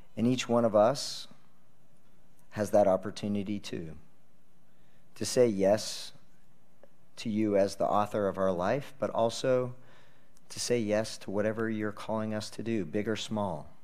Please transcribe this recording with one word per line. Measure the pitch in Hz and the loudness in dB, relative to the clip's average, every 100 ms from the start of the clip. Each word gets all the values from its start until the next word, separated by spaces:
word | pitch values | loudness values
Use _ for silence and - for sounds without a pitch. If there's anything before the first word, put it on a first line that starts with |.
| - - | -10 0
And | |
each | 117 127 - | 2 2 4
one | 117 | 4
of | 117 104 | 6 8
us | 110 139 - - - - - - - - - - - - - - - | 6 4 -2 -8 -10 -12 -14 -14 -14 -14 -14 -14 -14 -14 -14 -14 -8
has | 107 101 | -4 4
that | 104 98 | 6 8
opportunity | 92 104 95 104 101 98 101 | 6 2 -4 -2 0 -2 -4
too, | - - 80 76 - - - - - - - - - - - - | -4 -6 -8 -10 -12 -14 -14 -14 -14 -14 -14 -14 -14 -14 -12 -6
to | |
say | 104 127 120 | 2 6 6
yes | 98 95 110 - - - - - - - - - - - - - - | 6 6 4 2 -8 -10 -12 -14 -14 -14 -14 -14 -14 -14 -14 -12 -8
to | 120 | -2
you | 104 107 101 | 2 4 6
as | 98 - | 4 4
the | - | 4
author | 104 104 110 98 | 4 4 2 0
of | 90 | 2
our | 95 | 2
life, | 87 92 135 - - | 2 2 0 -4 -4
but | 101 | -2
also | - 117 - 135 127 127 123 - - - - - - - | 2 0 2 2 2 0 -6 -12 -14 -14 -14 -14 -14 -10
to | - | -6
say | - 120 | 0 0
yes | 104 104 110 - | 2 2 0 -6
to | - | -4
whatever | 101 107 110 113 | 0 0 0 -2
you're | 107 107 | -2 -4
calling | 101 - 110 110 | -4 -4 -2 -2
us | 107 - | -4 -6
to | - | -6
do, | 113 113 | -2 0
big | - 107 104 | 0 -2 0
or | 104 | -2
small, | - 107 101 76 - - | -2 -2 -2 -2 -8 -12